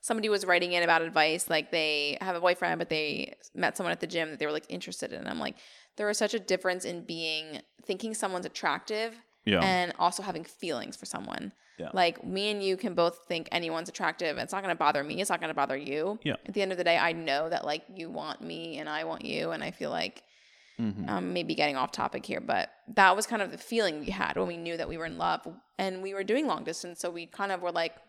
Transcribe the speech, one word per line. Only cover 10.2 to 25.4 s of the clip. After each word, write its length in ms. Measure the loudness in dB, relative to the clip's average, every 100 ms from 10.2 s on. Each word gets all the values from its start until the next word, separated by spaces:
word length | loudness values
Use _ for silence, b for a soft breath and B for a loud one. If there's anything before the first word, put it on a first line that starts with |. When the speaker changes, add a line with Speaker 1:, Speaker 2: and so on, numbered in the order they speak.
Speaker 1:
having 220 | -6 -6
feelings 520 | -8 -8 -4 -4 -4 -10
for 100 | -8
someone. 460 | -8 -6 -8 -8 b b b
Speaker 2:
Yeah. 120 | -4
Speaker 1:
Like, 320 | 4 4 2
me 260 | -6 -2 0
and 120 | 0
you 140 | 0 0
can 180 | 0
both 240 | 4 2 2 -6
think 200 | -6 -2
anyone's 380 | -2 0 -4 -6
attractive. 500 | -2 -2 0 -2 -2
It's 140 | -2
not 100 | -2
gonna 140 | -2 4
bother 260 | 4 4
me. 180 | 0 -2
It's 80 | 0
not 120 | 0
gonna 140 | 0
bother 220 | 2 2 0
you. 420 | -2 -2 -2 -2
Speaker 2:
Yeah. 120 | -2 -2 -2
Speaker 1:
At 80 |
the 80 | 0
end 80 | 0
of 60 | 2
the 60 |
day, 120 | 4 6
I 140 | 4
know 360 | 2 0 2 2
that, 160 | 0 0
like, 160 | -4 -6
you 160 | -12 -10
want 320 | -8 -8 -8
me 380 | -8 -8 -8 -8
and 100 | -6
I 140 | -4
want 200 | -4 -6
you. 260 | -4 -2 -2
And 120 | -4
I 100 | -6
feel 180 | -6 -4
like 320 | -2 -4 -6 b b b b b b
Speaker 2:
Mm-hmm. 300 | -4 -2 -2
Speaker 1:
I'm 240 | -2 -2
maybe 220 | -4 -2
getting 200 | 2 2 2
off 140 | -2
topic 360 | -2 -4 -4 -6
here, 120 | -6
but 300 | -2 0 0 -6 -4 6
that 200 | 8 6
was 100 | 2
kind 140 | -2
of 100 | -2
the 60 | -4
feeling 420 | -2 2 2 0
we 100 | -6
had 260 | -2 -2 0
when 100 | -2
we 120 | -2
knew 180 | -6 -4
that 140 | -4
we 80 | -4
were 80 | -6
in 100 | -2
love 240 | 0 0